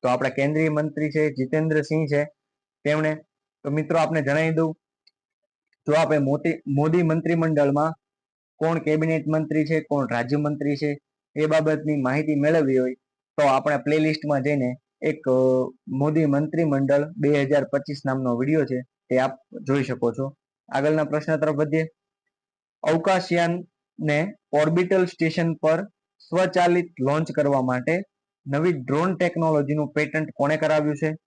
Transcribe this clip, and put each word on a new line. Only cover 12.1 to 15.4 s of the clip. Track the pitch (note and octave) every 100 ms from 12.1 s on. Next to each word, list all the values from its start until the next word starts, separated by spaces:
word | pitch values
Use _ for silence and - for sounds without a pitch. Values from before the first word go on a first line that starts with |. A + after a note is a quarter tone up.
| C#3 D#3
મેળવવી | D3 D3 E3 C#3 C3
હોય, | B2+ B2+ _ _ _ -
તો | C#3+
આપણા | C3 C3+ C#3+
પ્લેલિસ્ટમાં | - D#3 D#3 D3+ D3 C#3+
જઈને | C3+ D3 B2 B2 _ _
એક, | D3+ D3+ -
અ, | B2+